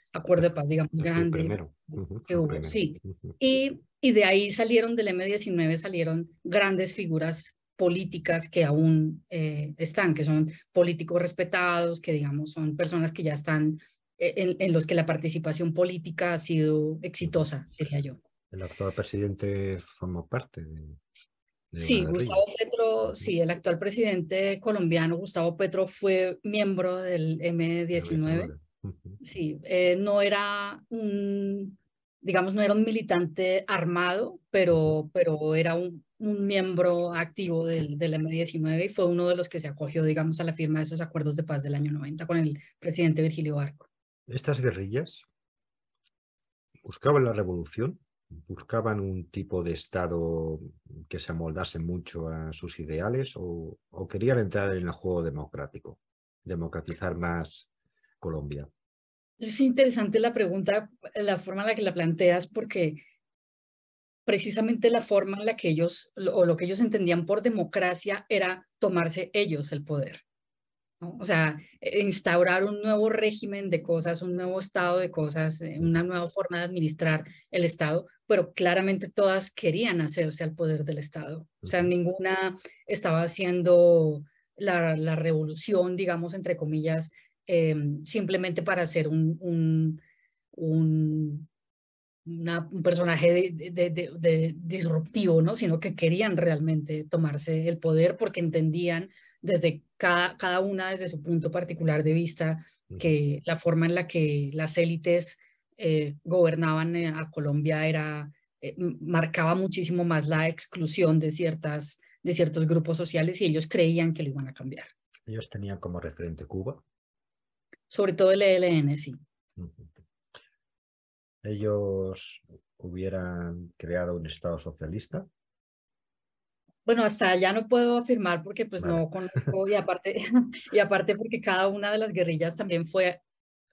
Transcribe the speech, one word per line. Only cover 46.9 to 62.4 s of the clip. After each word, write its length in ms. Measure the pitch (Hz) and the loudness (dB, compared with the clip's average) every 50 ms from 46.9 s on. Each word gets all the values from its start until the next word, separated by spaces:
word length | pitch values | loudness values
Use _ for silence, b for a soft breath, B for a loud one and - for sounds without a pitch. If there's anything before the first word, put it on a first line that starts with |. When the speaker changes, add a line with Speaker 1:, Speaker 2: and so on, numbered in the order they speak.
| - - - 139 147 139 127 | -16 -2 0 2 4 4 4
Speaker 2:
la 80 | 117 107 | 2 2
revolución? 680 | 104 98 90 90 87 80 - - 107 117 160 - - _ _ _ _ _ _ - 76 - - | 0 -2 -2 -2 -6 -6 -8 -6 -4 -4 -4 -6 -10 _ _ _ _ _ _ -20 -20 -14 -14
¿Buscaban 520 | 92 - - - - 113 104 113 107 101 | -14 -14 -10 -6 -4 -2 -2 -2 -2 -2
un 300 | 98 95 92 92 85 - | -4 -4 -6 -6 -8 -10
tipo 320 | - 101 87 - 92 90 | -10 -10 -8 -4 -4 -4
de 120 | 82 85 82 | -2 -4 -6
Estado 880 | 82 - - - 92 87 85 85 85 82 82 82 80 80 80 80 80 - - - _ _ - - 78 80 - | -6 -8 -6 -4 -4 -2 -2 -2 -2 -2 -2 -2 -4 -4 -4 -6 -8 -10 -14 -20 _ _ -20 -20 -20 -16 -12
que 120 | - 82 | -12 -12
se 120 | - - | -8 -8
amoldase 460 | 82 82 82 80 78 92 87 - - 85 | -6 -6 -6 -6 -6 -6 -6 -6 -6 -6
mucho 500 | 82 85 87 90 85 - - 85 80 80 | -6 -4 -6 -6 -8 -10 -10 -8 -8 -8
a 240 | 80 80 80 80 78 | -8 -8 -8 -10 -12
sus 260 | - 87 85 - - | -12 -14 -14 -12 -12
ideales 540 | 78 73 78 80 92 110 123 131 131 - - | -10 -6 -4 -4 -2 -2 -2 -2 -4 -6 -8
o, 420 | - 90 87 85 85 80 80 - _ _ _ | -10 -10 -8 -8 -8 -10 -12 -14 _ _ _
o 160 | - 92 92 - | -12 -12 -12 -8
querían 320 | - 82 110 131 131 120 | -6 0 2 2 4 4
entrar 360 | 107 92 - 104 98 98 95 | 2 0 0 0 0 0 -2
en 60 | 92 | -2
el 100 | 87 87 | -2 -4
juego 300 | 82 - - 92 90 85 | -6 -4 -4 -2 -2 0
democrático, 800 | 82 80 71 76 73 71 - 71 71 71 - - - - - _ _ _ _ _ _ _ _ _ - | -2 -2 -4 -6 -8 -8 -10 -10 -12 -10 -12 -16 -16 -16 -20 _ _ _ _ _ _ _ _ _ -12
democratizar 720 | 92 90 82 82 82 - 82 - - 80 - 95 90 85 | -8 -6 -6 -6 -6 -6 -8 -8 -8 -8 -6 -4 -6 -4
más 540 | 87 87 87 85 85 82 - - - - _ _ _ _ _ _ _ _ _ _ _ | -2 -2 -2 -2 -4 -4 -8 -12 -20 -20 _ _ _ _ _ _ _ _ _ _ _
Colombia? 500 | - 87 80 76 73 71 71 71 71 71 _ _ _ _ _ _ _ _ _ _ _ _ _ - | -8 -8 -6 -6 -8 -8 -10 -10 -12 -14 _ _ _ _ _ _ _ _ _ _ _ _ _ -12
Speaker 1:
Es 240 | 226 220 - - | -6 -4 0 2
interesante 580 | 269 262 247 269 269 254 240 226 208 196 - 220 | 2 2 6 6 4 4 4 2 -2 2 2 2
la 140 | 226 240 240 | 2 2 2
pregunta, 560 | 240 208 170 185 196 175 208 202 214 214 - _ _ - - - | 0 -2 0 0 -2 0 0 0 0 -2 -4 _ _ -20 -10 -6
la 240 | 214 208 202 190 - | -4 0 0 -2 -2
forma 240 | - 190 190 196 | -4 -8 -6 -4
en 60 | 208 226 | -2 -2
la 80 | 220 | -2
que 80 | 220 208 | 0 -2
la 100 | 185 170 | -2 -2
planteas, 540 | 175 165 165 165 170 180 180 175 180 | 0 0 0 2 4 6 6 6 4